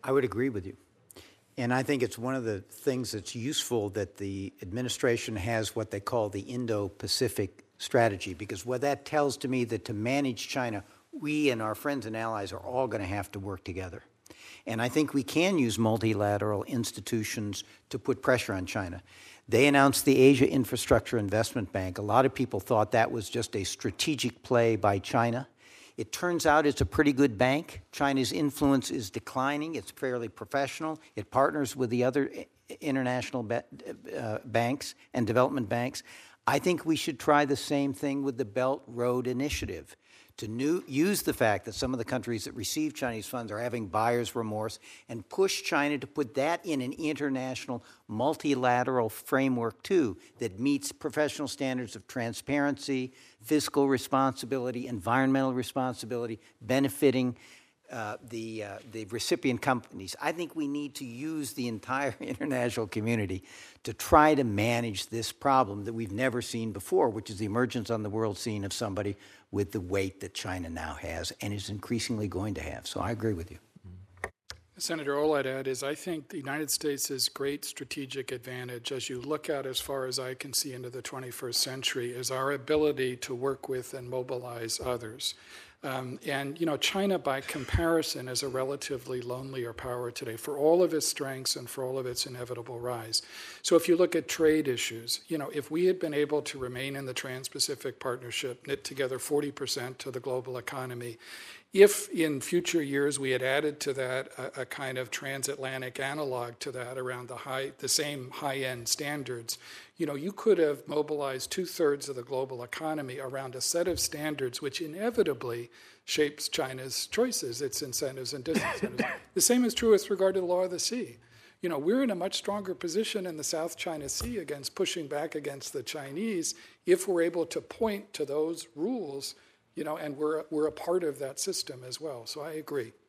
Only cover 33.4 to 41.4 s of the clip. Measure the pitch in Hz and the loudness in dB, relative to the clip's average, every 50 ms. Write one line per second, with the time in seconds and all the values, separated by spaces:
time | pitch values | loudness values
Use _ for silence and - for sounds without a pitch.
33.4 | 120 104 117 - - _ - - - - - - - - - - 131 110 107 - | -2 -2 -2 -4 -4 _ -18 -16 -12 -12 -14 -14 -12 -10 -8 -6 -4 -4 -4 -4
34.4 | - 127 107 117 117 117 135 147 - - - _ - _ - 127 120 101 113 123 | -6 0 0 2 2 2 0 -2 -4 -10 -12 _ -20 _ 0 0 2 4 6 6
35.4 | 127 143 160 139 120 98 113 120 120 131 143 - - - - - - - - _ | 4 4 4 -2 -2 0 0 0 0 -2 -4 -8 -14 -14 -20 -20 -20 -20 -20 _
36.4 | _ - 139 143 127 185 180 160 - 156 160 143 - - 156 - - - 151 147 | _ 2 2 4 4 4 2 2 2 2 2 2 2 -2 -4 -2 4 6 8 8
37.4 | 147 135 143 135 - - 151 143 139 139 135 - - 143 139 139 139 139 127 117 | 8 6 2 0 0 0 2 2 2 0 0 -2 -2 -2 -2 0 -2 -2 -2 -2
38.4 | 135 104 101 123 127 131 135 - - - 123 120 120 123 123 127 131 123 127 123 | -4 -4 0 0 2 2 0 -2 -4 -12 -4 -2 0 2 2 2 0 0 -2 0
39.4 | 135 147 - - - 117 92 82 73 - - _ _ _ - - - _ _ - | 0 -2 -2 -2 -4 -6 -8 -10 -12 -14 -20 _ _ _ -20 -20 -20 _ _ -12
40.4 | - 104 110 120 131 147 165 180 - - 131 135 160 196 208 165 - - 147 - | -10 -6 -4 -2 0 2 2 0 -2 -2 2 2 4 4 4 2 2 0 2 4